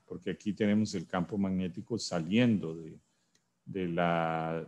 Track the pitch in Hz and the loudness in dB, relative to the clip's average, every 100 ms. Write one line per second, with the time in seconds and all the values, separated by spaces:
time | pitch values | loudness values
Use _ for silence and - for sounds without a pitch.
0 | - 90 101 87 110 90 104 104 104 95 | -14 -10 -8 -6 -4 0 2 4 2 -2
1 | 80 92 85 104 98 92 92 95 - 110 | -4 -2 -2 0 0 0 -2 -6 -6 -6
2 | - 87 80 110 123 101 80 82 80 - | -2 -4 2 4 6 4 0 -8 -12 -16
3 | _ _ _ _ _ _ - 95 90 85 | _ _ _ _ _ _ -8 -4 0 2
4 | 85 85 82 80 80 82 | 4 4 2 0 -2 -4